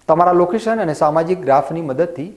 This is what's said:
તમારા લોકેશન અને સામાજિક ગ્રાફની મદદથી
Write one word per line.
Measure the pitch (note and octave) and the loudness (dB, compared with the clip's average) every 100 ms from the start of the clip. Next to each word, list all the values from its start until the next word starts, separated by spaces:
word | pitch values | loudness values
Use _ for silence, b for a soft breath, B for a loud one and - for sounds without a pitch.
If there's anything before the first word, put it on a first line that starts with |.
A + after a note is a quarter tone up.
| - | 0
તમારા | D#3+ F3 | 2 4
લોકેશન | F3 F3 A3+ A3+ A3+ | 4 2 0 -2 -2
અને | F3+ | -2
સામાજિક | D3 D#3 D3+ E3 F3+ | 0 0 2 0 -2
ગ્રાફની | C3+ C3+ C#3 E3 | 2 2 0 -4
મદદથી | D#3+ C3 F3 - E3 | -4 -2 -4 -4 -12